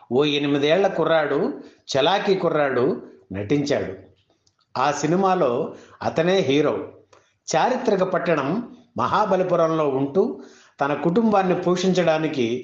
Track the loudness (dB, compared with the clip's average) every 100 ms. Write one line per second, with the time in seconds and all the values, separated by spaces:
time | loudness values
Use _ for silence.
0 | -4 0 2 0 0 0 2 2 2 0
1 | 2 2 2 -2 -2 -6 -14 _ -4 0
2 | 2 0 0 0 0 0 0 0 0 -2
3 | -8 -20 -12 -8 -2 0 0 -2 -4 -10
4 | -18 _ _ _ _ _ _ -2 -2 0
5 | 0 2 2 2 2 0 -4 -10 -20 -8
6 | -4 0 2 2 2 2 0 -2 -8 -16
7 | _ -20 _ _ -4 0 0 0 0 0
8 | 0 -2 0 0 0 -4 -6 -14 _ -4
9 | -2 0 2 0 0 2 2 2 0 0
10 | 0 0 0 -4 -14 -20 -14 -4 -2 0
11 | 0 2 2 2 2 0 0 0 0 2
12 | 2 0 0 -2 -2 -4